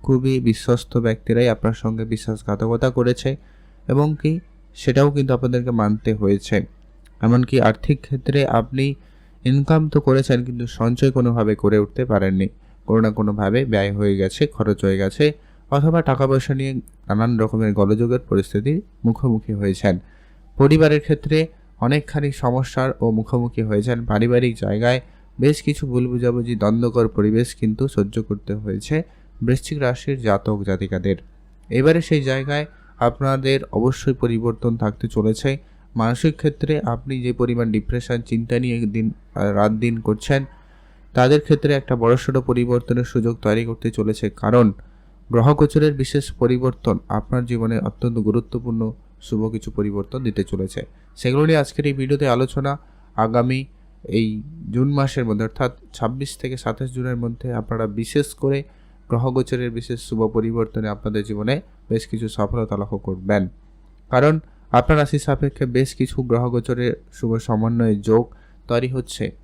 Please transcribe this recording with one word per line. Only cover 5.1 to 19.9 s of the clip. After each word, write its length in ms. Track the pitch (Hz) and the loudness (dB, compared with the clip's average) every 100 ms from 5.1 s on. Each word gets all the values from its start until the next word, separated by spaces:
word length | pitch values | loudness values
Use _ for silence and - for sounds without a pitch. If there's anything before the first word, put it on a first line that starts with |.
| 143 | 2
কিন্তু 160 | 135 123 | 0 0
আপনাদেরকে 340 | 127 123 123 117 | 0 0 0 0
মানতে 300 | 104 107 117 104 | 2 0 0 0
হয়েছে। 340 | 101 101 - 104 - - - - - - | 2 0 0 -2 -2 -12 -20 -20 -20 -2
এমনকি 340 | 113 123 123 131 110 | 4 4 4 4 2
আর্থিক 280 | 110 - 143 - | 2 0 -2 -2
ক্ষেত্রে 340 | 135 - 143 135 113 | -4 -2 0 2 0
আপনি 260 | 120 131 139 139 - - - _ | 0 -2 -2 -4 -14 -20 -20 _
ইনকাম 380 | 127 139 139 160 156 | 0 2 4 2 4
তো 40 | 147 143 | 2 4
করেছেন 320 | 135 131 123 123 | 2 2 0 0
কিন্তু 180 | 120 120 - | -8 -8 -2
সঞ্চয় 340 | 113 123 139 127 | -2 2 2 4
কোনোভাবে 360 | 123 117 107 104 | 2 2 0 2
করে 140 | 101 107 | 2 2
উঠতে 200 | 104 - 127 | 0 -2 0
পারেননি, 360 | 104 95 95 95 - - - - | 2 2 2 0 -4 -20 -20 0
কোনো 120 | 110 110 | 2 2
না 40 | 110 | 0
কোনোভাবে 400 | 104 104 98 117 135 | -2 0 0 0 2
ব্যয় 180 | 107 101 101 | 0 0 0
হয়ে 160 | 104 98 | 0 2
গেছে, 200 | 95 - 147 - | 0 0 -4 0
খরচ 240 | 104 98 98 | -2 0 0
হয়ে 120 | 95 | 0
গেছে, 240 | 98 - 151 147 - - - | -2 2 0 0 -20 -20 -2
অথবা 280 | 151 156 165 151 | 2 4 2 2
টাকা 140 | 131 135 | 2 2
পয়সা 240 | 135 - 135 | 2 0 -4
নিয়ে 120 | 135 131 - - - | -4 -6 -10 -20 -4
নানান 240 | 107 117 117 | 0 2 2
রকমের 300 | 110 110 110 104 | 0 2 0 2
গোলযোগের 420 | 98 110 117 123 - | 2 4 2 0 0
পরিস্থিতির 500 | 98 98 104 123 165 - _ 113 | 0 0 -2 -2 -2 -6 _ -2
মুখোমুখি 480 | 110 131 110 - 104 | 0 0 0 -2 -4
হয়েছেন। 360 | 101 95 104 | -2 0 0